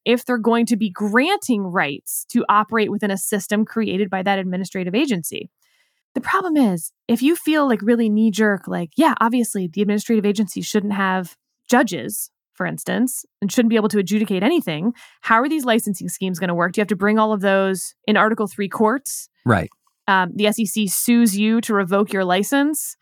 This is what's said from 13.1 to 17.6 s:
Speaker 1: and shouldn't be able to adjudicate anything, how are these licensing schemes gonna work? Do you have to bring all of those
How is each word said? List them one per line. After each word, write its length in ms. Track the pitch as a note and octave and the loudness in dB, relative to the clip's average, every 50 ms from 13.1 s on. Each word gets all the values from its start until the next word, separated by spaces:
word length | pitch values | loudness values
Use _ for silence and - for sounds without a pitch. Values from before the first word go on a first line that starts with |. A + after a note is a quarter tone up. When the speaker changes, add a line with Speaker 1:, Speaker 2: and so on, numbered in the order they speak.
| - - - _ _ - | -4 -8 -12 _ _ -8
Speaker 1:
and 120 | G3+ F#3+ | -6 -2
shouldn't 180 | - B3+ A3+ A3+ | 0 2 2 4
be 60 | A#3 | 4
able 140 | A3 G3+ G#3+ | 2 2 2
to 100 | G#3 G#3 | 2 0
adjudicate 420 | F#3+ D#3 G#3 G#3+ A3+ - G3 F3+ | 0 0 0 0 0 0 -2 0
anything, 520 | G3 C#4 F4 D#4+ - F3+ D#3 D3+ F3+ A#3+ - - - - _ _ | 2 2 2 0 0 -2 -4 -4 -4 -4 -6 -6 -12 -20 _ _
how 140 | - - A3+ | 0 2 2
are 140 | A3+ C4 D4 | 2 2 0
these 160 | D#4+ D#4 B3 | -2 -2 0
licensing 440 | B3 A3 A3+ - G#3 F#3 - F3+ F3 | 0 0 0 0 -2 -6 -6 -8 -10
schemes 300 | - - F#3+ F#3 F3+ E3 | -8 -6 -4 -4 -4 -2
gonna 160 | F#3+ F3 F3 | -2 -2 0
work? 160 | E3+ E3+ F3+ | 0 -2 -2
Do 80 | - A3 | 0 -2
you 40 | G#3 | -2
have 40 | |
to 80 | - G#3+ | -2 -2
bring 240 | F3+ G3+ G#3 G#3+ A3 | 0 0 2 2 2
all 140 | A3 G#3+ G#3+ | 2 2 0
of 80 | G3 | 0
those 520 | F#3+ G3 G3 G3 | 0 2 2 2